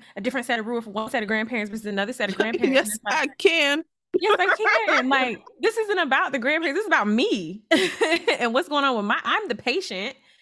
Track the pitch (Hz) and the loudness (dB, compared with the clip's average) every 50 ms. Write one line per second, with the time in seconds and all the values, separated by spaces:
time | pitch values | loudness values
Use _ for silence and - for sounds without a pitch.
0 | - - - 202 196 254 254 254 233 - 240 226 208 226 240 233 226 220 196 214 | -12 -16 -12 -6 -6 -4 -4 -4 -2 -2 -2 -2 -2 -4 -4 -4 -6 -6 -6 -6
1 | 220 226 - 233 214 196 220 214 226 220 247 220 214 202 208 220 196 214 202 196 | -4 -2 -2 -4 -2 0 -2 -2 -2 -2 -4 -4 -4 -4 -8 -8 -8 -4 -2 -2
2 | 202 214 247 - 214 196 190 - 208 226 233 - - 277 269 254 240 214 214 - | -2 -4 -2 -4 -4 -2 0 -2 -2 -2 0 0 0 4 4 2 2 2 -4 -6
3 | - 208 196 311 277 294 - - - 370 330 330 294 277 285 311 - - _ _ | -2 -2 0 0 0 -2 -2 2 2 4 4 4 4 2 2 0 -2 -8 _ _
4 | _ _ - 359 339 415 - - 359 403 - 403 440 427 - 466 440 359 311 262 | _ _ -2 0 2 2 4 4 4 2 2 2 2 2 2 2 2 2 2 2
5 | 247 254 277 262 254 240 202 - - - - - 269 440 427 453 440 403 403 370 | 2 2 2 2 2 0 -2 -8 -12 -20 -8 -2 -2 0 0 0 -2 0 0 0
6 | 330 254 269 302 370 294 262 262 220 277 302 330 330 285 277 381 440 370 330 262 | 2 2 2 2 2 0 -2 -2 0 0 0 0 0 -2 -2 -2 0 2 2 2
7 | 202 208 214 233 370 466 349 202 165 156 190 214 - _ 330 240 381 339 - - | 4 2 2 2 2 2 0 -2 -2 -6 -10 -14 -2 _ 2 2 2 0 0 0
8 | - 320 339 339 - - 294 - 240 233 226 262 349 - 294 285 277 269 247 214 | 0 2 2 0 0 0 0 0 -2 0 0 -2 -2 0 0 0 2 2 0 0
9 | 202 202 254 - - - 330 427 427 320 233 220 - 247 269 381 370 - 202 185 | 0 0 -2 -2 0 -2 -2 -2 -2 -4 -6 -4 -2 -2 -2 -2 -4 -6 -8 -6
10 | 202 262 - - _ _ _ _ | -8 -8 -10 -12 _ _ _ _